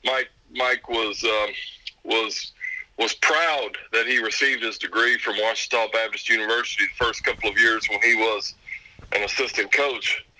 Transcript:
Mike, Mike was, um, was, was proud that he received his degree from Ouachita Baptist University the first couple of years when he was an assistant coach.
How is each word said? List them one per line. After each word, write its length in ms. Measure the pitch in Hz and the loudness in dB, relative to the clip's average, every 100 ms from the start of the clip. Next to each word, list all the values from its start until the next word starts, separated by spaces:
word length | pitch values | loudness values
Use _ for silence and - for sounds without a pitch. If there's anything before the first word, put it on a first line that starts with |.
Mike, 260 | 127 131 127 _ _ | 0 0 -2 _ _
Mike 380 | 123 127 123 - | -2 0 0 -2
was, 340 | 117 110 98 | -2 -2 0
um, 260 | 113 107 104 101 - - - _ | 0 2 0 -4 -12 -14 -18 _
was, 480 | - 110 107 - - - - - - - | 0 0 0 -4 -10 -10 -10 -10 -12 -2
was 160 | 220 | -2
proud 640 | - - 151 165 147 110 - - | 2 2 4 2 0 -4 -8 -2
that 160 | 113 117 | 0 2
he 100 | 123 | 0
received 460 | 110 - 139 127 | 0 0 0 0
his 120 | 113 101 | -4 -4
degree 400 | - 110 120 120 | -4 2 2 2
from 180 | 117 104 | 0 0
Ouachita 500 | 107 110 - 120 110 | 0 0 0 0 2
Baptist 360 | 113 113 101 - | 0 -2 -4 0
University 580 | 113 107 117 117 - - | 2 2 0 0 -2 -2
the 180 | - | 0
first 180 | 120 110 | -2 0
couple 260 | - 113 110 | -2 -2 -2
of 80 | 101 | 4
years 300 | 110 113 110 | 4 4 0
when 140 | 101 | 2
he 140 | 117 113 | 4 4
was 400 | 110 104 - - - - - - - | 4 2 -4 -10 -16 -16 -16 -20 -4
an 100 | 101 | -2
assistant 480 | 101 - 127 - 101 | -2 -2 -2 -2 0
coach. 540 | - 139 73 - - - _ | 2 0 -2 -2 -2 -4 _